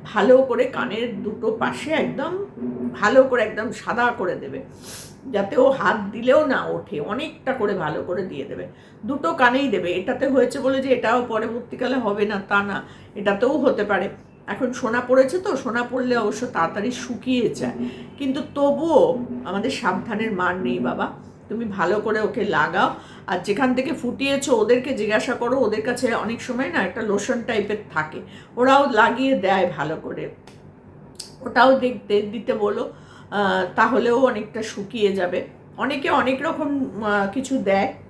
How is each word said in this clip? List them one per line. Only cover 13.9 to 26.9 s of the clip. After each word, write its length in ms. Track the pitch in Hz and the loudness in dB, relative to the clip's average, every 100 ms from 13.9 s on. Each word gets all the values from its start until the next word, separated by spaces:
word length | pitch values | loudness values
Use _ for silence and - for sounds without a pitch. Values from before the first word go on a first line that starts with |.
| 190 190 - - - - | 0 -2 -8 -20 -18 -10
এখন 260 | - 254 | -4 -4
সোনা 280 | - 226 240 240 | -2 -2 -2 4
পড়েছে 300 | 262 262 370 | 4 6 2
তো, 180 | 415 294 | -2 -4
সোনা 260 | 254 233 240 | -2 -4 -2
পড়লে 260 | 262 254 240 | -2 0 0
অবশ্য 300 | 208 214 247 | 0 -2 -4
তাড়াতাড়ি 440 | 196 165 214 226 | -2 -2 0 -4
শুকিয়ে 580 | 247 - 214 247 254 214 | -4 -8 -8 0 0 0
যায়, 240 | - 127 - 247 - - - | -2 -6 -4 -8 -8 -16 -6
কিন্তু 220 | 277 269 - | -4 -4 -4
তবুও 640 | 285 285 262 330 277 165 - 247 - | 0 2 2 4 6 6 2 -4 -8
আমাদের 260 | - 196 226 | -4 -2 -2
সাবধানের 600 | - - - - 214 220 | -2 -2 -2 -4 -4 -2
মার 240 | 185 180 180 | 0 -2 0
নেই 220 | 120 123 | -2 -2
বাবা। 340 | 123 - - - - - - | -2 -2 -4 -6 -20 -20 -10
তুমি 160 | 214 | -8
ভালো 360 | 233 196 170 214 | -6 -2 0 0
করে 200 | 220 220 | 0 0
ওকে 240 | 208 247 | -2 -2
লাগাও, 500 | 196 151 160 180 247 - - - - | 0 2 2 2 0 -2 -16 -16 -6
আর 120 | 185 | -6
যেখান 300 | 208 202 254 | -2 0 2
থেকে 180 | 254 269 | 2 -2
ফুটিয়েছো 640 | 254 240 202 277 277 294 233 | -4 -6 -2 -2 0 2 2
ওদেরকে 380 | 214 247 277 | 4 2 2
জিজ্ঞাসা 400 | 220 214 214 - | -2 0 0 0
করো, 240 | 240 240 269 | -2 0 2
ওদের 240 | 220 214 | 2 0
কাছে 320 | 214 240 254 | -2 -2 0
অনেক 280 | 220 202 233 | -2 -4 -6
সময় 280 | - 240 277 | -6 -4 -2
না 60 | 320 | 0
একটা 200 | 185 | -2